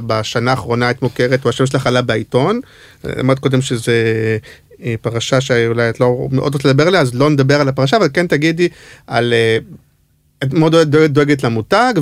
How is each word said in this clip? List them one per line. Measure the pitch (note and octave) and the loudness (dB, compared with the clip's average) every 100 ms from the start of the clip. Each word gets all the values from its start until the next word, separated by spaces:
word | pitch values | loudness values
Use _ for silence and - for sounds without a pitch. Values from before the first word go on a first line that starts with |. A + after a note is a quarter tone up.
| A#2 | -2
בשנה | A2 A2 A#2+ A#2+ | -4 -2 -2 0
האחרונה | B2+ A2 A#2+ B2 | -2 -2 -2 0
את | A#2+ | -2
מוכרת, | B2 - B2 B2+ | -4 -2 0 0
או | B2 | -2
השם | - C3+ | 0 -2
שלך | C#3 C3 | 0 0
עלה | B2 | -2
בעיתון, | B2 A2 A2+ B2 D#3 A#3+ - - - - - C3+ | 0 -4 -2 -2 0 -2 -6 -20 -20 -14 -10 -4
אמרת | B2+ C3 | -2 0
קודם | C3+ C3 | 0 0
שזה, | C3 A#2+ A#2+ A#2 A2+ A2 A2 A2 - - _ - | -2 -4 0 0 0 -2 -2 -4 -6 -20 _ -12
אה, | D3 A2+ | -8 -6
פרשה | A#2 A#2 - C3+ | -6 -6 -2 -2
שאולי | B2+ A#2+ A#2 A#2 A#2 | 2 0 0 0 -2
את | A2+ | 0
לא | B2 B2 C3+ | 0 0 -2
מאוד | C3 C#3+ | -2 -2
רוצה | C#3 C#3 | 0 2
לדבר | C3+ D#3+ | 2 4
עליה, | F#3 | 2
אז | C3+ | 0
לא | A#2+ D3 | 2 2
נדבר | D3 C3+ D3 | 2 2 2
על | C#3 | 2
הפרשה, | C3+ C3+ A#3 | 0 0 2
אבל | E3+ | 2
כן | C#3 F3 | 0 0
תגידי | D3+ D#3+ E3 F3 - - - - | 0 0 0 -2 -4 -20 -20 -6
על, | A#2 A#2+ | -2 0
אה, | A#2 A2+ A2+ - - _ _ _ _ _ _ | 2 2 0 -4 -20 _ _ _ _ _ _
את | C3+ | -4
מאוד | F3 D#3+ D#3+ | 2 2 4
דואג-, | D#3+ D3+ D#3 | 4 4 4
דואגת | C#3 C#3+ C#3+ | 2 2 0
למותג, | B2+ A2+ A2 G3 B3 G#3 | 0 -4 0 0 2 0